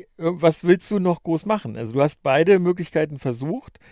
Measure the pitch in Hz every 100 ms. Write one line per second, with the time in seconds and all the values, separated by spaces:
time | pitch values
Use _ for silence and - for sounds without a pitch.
0 | - - 165 175 165 151 180 185 - 208
1 | 180 170 - 165 202 214 123 113 113 123
2 | 147 - 139 139 165 196 180 175 165 165
3 | 156 143 135 120 139 240 - - _